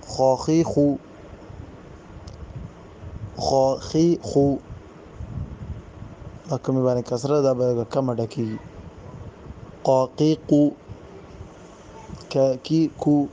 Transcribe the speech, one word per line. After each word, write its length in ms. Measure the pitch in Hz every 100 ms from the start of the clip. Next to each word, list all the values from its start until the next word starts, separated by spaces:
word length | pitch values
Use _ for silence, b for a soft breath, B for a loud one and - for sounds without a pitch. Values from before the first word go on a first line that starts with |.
| -
خاخي 500 | - 131 127 - 160
خو، 260 | 160 - 143 135 - - - - - - - - - - - - - - - - - - - - - - - - 113
خاخي 600 | 135 135 135 - 156 170 170
خو. 240 | - 143 139 135 - - - - - - - - - - - - - - - - - - -
دا 80 | 135
کومې 260 | - 131 127
باندې 160 | 123 120
کسره 300 | 123 135 147
ده، 120 | 135
به 300 | 127 123 120 113
کمه 200 | - 135
ډکیږي. 440 | 117 113 - 113 110 - - - - - - - - - - - -
قاقي 480 | - 131 127 - 151 156 -
قو، 140 | 147 147 - - - - - - - - - - - - - - - -
کاکي 500 | 139 135 127 - 160 160 -
کو 200 | - 147 139